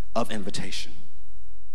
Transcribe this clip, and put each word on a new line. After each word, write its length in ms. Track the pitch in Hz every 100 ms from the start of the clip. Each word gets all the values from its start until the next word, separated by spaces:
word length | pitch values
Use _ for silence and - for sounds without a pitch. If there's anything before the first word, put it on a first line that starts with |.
| -
of 160 | 113 113
invitation. 640 | 110 95 - 92 - - - - - - - - - -